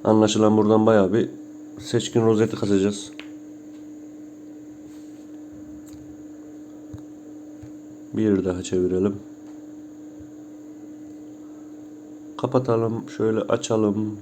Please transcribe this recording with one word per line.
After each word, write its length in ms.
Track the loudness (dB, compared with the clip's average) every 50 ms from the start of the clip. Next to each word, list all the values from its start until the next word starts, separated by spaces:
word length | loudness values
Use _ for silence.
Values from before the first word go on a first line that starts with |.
| 6
Anlaşılan 520 | 6 8 8 8 6 6 6 6 8 8
buradan 300 | 6 8 8 6 8 8
bayağı 260 | 8 8 8 8 6
bir 160 | 4 2 2 0 -4 -12 -16 -16 -16 -16 -16 -16 -14 -12
seçkin 480 | -6 0 0 0 0 2 2 4 6
rozeti 300 | 6 6 6 4 2 2
kasacağız. 560 | -2 2 4 4 6 6 4 2 -2 -10 -12 -14 -16 -16 -14 -16 -16 -16 -16 -18 -18 -16 -18 -16 -16 -16 -16 -16 -16 -16 -16 -16 -16 -16 -18 -18 -18 -18 -16 -16 -16 -16 -18 -18 -18 -18 -18 -16 -16 -16 -16 -16 -16 -16 -16 -16 -16 -16 -16 -16 -16 -16 -16 -16 -16 -16 -16 -16 -16 -16 -16 -16 -16 -16 -16 -16 -16 -16 -16 -16 -16 -16 -16 -16 -16 -16 -14 -14 -14 -14 -16 -16 -18 -16 -16 -16 -16 -16 -16 -16 -16 -16 -16 -16 -16 -16 -18 -18 -18 -14 -6
Bir 320 | -2 2 4 6 4 4 4
daha 180 | 0 -2 -2
çevirelim. 540 | -4 -2 0 2 2 2 2 2 2 2 0 -2 -10 -14 -16 -18 -18 -18 -16 -16 -16 -16 -16 -16 -16 -18 -18 -16 -18 -18 -16 -16 -18 -16 -16 -18 -16 -16 -16 -16 -16 -18 -16 -16 -16 -16 -16 -16 -16 -16 -16 -16 -16 -16 -16 -16 -16 -16 -16 -16 -16 -16 -16 -16 -16 -16 -16 -16 -16 -16 -16 -16 -16 -12 -6
Kapatalım. 680 | -4 -2 2 2 2 2 4 2 2 2 0 -2 -4 -8 -10 -4
Şöyle 240 | 0 2 2 2 2
açalım. 760 | 2 2 0 0 2 2 2 4 4 4 2 2 -2 -2 -4 -8